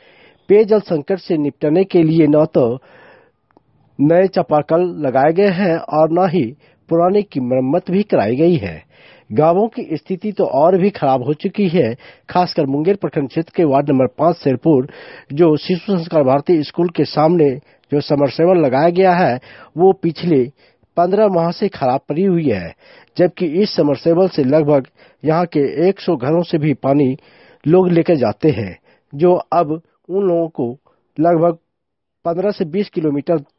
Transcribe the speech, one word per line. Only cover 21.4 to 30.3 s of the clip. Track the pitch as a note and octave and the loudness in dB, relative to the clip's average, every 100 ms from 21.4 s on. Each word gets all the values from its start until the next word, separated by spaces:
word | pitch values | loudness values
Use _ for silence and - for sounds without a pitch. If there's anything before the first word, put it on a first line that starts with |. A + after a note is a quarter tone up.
| E3+ | -2
से | E3+ G3+ | -2 -6
खराब | - C3 C3+ - | -2 -2 -2 -4
पड़ी | D3+ | -2
हुई | G3 E3+ D3 | 0 0 0
है, | F#2+ E2+ - _ - _ - | -4 -6 -16 _ -20 _ -2
जबकि | F3 - F3 E3 | -2 0 -4 -2
इस | G#3 - | -2 0
submersible | D3 C#3 E3 E3+ F#3+ | 0 0 0 2 0
से | - | 0
लगभग | B2+ D#3 D3 C#3+ B2+ _ _ _ | 0 2 2 0 -2 _ _ _
यहाँ | D3 D#3+ F3 | -2 -2 -2
के | D3+ C3+ - F3+ | -2 -2 0 -2
एक | F#3+ | -2
सौ | - D#3 | -4 -4
घरों | B2+ E3+ | -2 -2
से | E3+ E3 | -2 -2
भी | D3+ | -2
पानी | C3+ C3+ C#3+ C3 C#3+ _ _ _ _ C#3+ | -2 0 2 0 -2 _ _ _ _ 2
लोग | F3+ F3+ | 2 4
लेकर | E3+ D#3+ D#3 | 2 2 0
जाते | A2+ - D#3 | 0 0 -2
हैं, | A#2+ G2 - _ _ _ | -2 -6 -12 _ _ _
जो | C#3+ F3 | -2 0
अब | F3 - E3 D3+ D#3+ - _ - | 0 0 -2 -2 -6 -12 _ -8
उन | F#3+ | -4
लोगों | G3 | 0